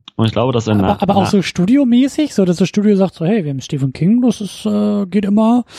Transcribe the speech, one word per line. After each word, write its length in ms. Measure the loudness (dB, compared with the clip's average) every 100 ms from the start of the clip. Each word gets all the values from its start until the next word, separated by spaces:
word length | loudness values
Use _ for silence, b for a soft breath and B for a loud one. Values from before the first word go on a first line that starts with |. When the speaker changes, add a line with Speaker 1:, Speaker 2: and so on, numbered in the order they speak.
| -18 -2
Speaker 1:
und 100 | 0
ich 60 |
glaube, 200 | 0 0
dass 140 | 0 0
er 80 |
Speaker 2:
Aber, 80 | 0
Speaker 1:
nach, 200 | 0 0
Speaker 2:
aber 120 | 0
auch 80 | 0
Speaker 1:
nach 80 | 2
Speaker 2:
so 120 | 0
studiomäßig, 920 | -2 -2 2 2 4 2 2 0 -4
so 100 | 0
dass 120 | 0 2
das 120 | 0
Studio 280 | 0 2 2
sagt 180 | 0
so, 100 | -2
„Hey, 200 | -2 -2
wir 60 | -2
haben 100 | -6
Stephen 320 | -6 -4 -4
King, 280 | -2 0 2
das 200 | 2 -2
ist, 260 | -6 -8 -4
äh, 400 | -2 0 -2 -2
geht 180 | -2
immer. 400 | 0 2 2 2 -2